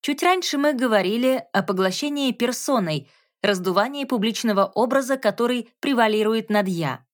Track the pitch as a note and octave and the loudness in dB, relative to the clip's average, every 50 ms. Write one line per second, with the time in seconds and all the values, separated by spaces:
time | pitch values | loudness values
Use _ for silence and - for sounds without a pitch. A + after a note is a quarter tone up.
0 | - - C#4+ C#4+ - F4 F#4 F#4+ E4+ - - C#4 C#4 D4 D4 A#3+ B3+ B3 A3 G3+ | -4 -4 -4 0 2 2 2 2 0 -4 -2 0 0 0 2 2 0 2 2 2
1 | F#3 F3+ G#3+ A#3 B3 C4 C4 B3 - _ _ G3 F#3+ - G3 F#3 F#3+ F#3 F#3 - | 2 2 0 0 2 2 2 0 -2 _ _ -2 0 0 0 0 0 0 0 -2
2 | - D4 D4 C#4+ C#4 C4 A#3 - A#3+ A#3+ B3 - - - C#4 A#3+ F#3+ E3 D#3 C#3+ | -4 -4 -4 -2 -2 -2 -2 -2 -2 -2 -2 -4 -2 0 0 0 0 0 -4 -6
3 | B2+ _ _ _ _ _ _ _ - G3+ G3+ F#3 F3+ F#3+ F3+ F#3+ G#3 C4 C#4+ C#4+ | -6 _ _ _ _ _ _ _ -2 0 0 0 0 0 2 2 0 0 -2 -8
4 | C#4 C4+ C4 A3+ F#3+ A3+ A3 - - A3+ G#3 G3 G3 G3 - - A3+ B3 C4 C#4 | -4 -2 -2 0 0 -2 -2 -2 -2 0 2 2 0 0 2 0 0 2 2 0
5 | C4+ A#3+ C4+ C4 - G#3+ G3+ - A#3+ A#3+ B3 B3 A3 - _ _ - - C#4 A#3 | 0 0 -4 0 0 -2 0 0 0 0 0 -2 -4 -8 _ _ -4 -2 2 2
6 | A#3 A3 G#3+ G#3+ G#3+ G#3+ A3+ A3+ A3 - G#3 G#3 G3+ F#3+ F#3 E3 E3 C#3 B2+ - | 2 2 2 2 2 2 2 0 0 0 0 0 2 0 -2 -2 -2 -4 -4 -6
7 | _ _ | _ _